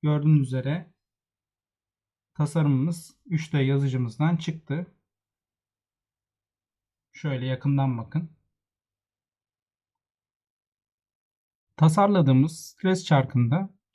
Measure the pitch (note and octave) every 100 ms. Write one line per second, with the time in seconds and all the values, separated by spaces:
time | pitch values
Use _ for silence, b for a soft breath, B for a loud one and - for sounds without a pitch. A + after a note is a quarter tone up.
0 | D3+ D3 D3 D3+ C3 C3 C3 D#3+ - _
1 | _ _ _ _ _ _ _ _ _ _
2 | _ _ _ - D3 E3 D3 C3+ D3 E3+
3 | - _ - E3 - D3 C3+ C#3 C#3 B2+
4 | B2 A2+ D3+ E3 - D#3 _ D3 F3 _
5 | _ _ _ _ _ _ _ _ _ _
6 | _ _ _ _ _ _ _ _ _ _
7 | _ - D#3 C3 C3 B2+ C#3 C#3 C3+ A#2+
8 | A2 D#3+ E3+ _ _ _ _ _ _ _
9 | _ _ _ _ _ _ _ _ _ _
10 | _ _ _ _ _ _ _ _ _ _
11 | _ _ _ _ _ _ _ - D#3 D#3
12 | G3+ G3 C#3 C3 D3+ - - - F#3 F#3
13 | - D3 B2+ B2 A#2+ D3+ F#3+ _ _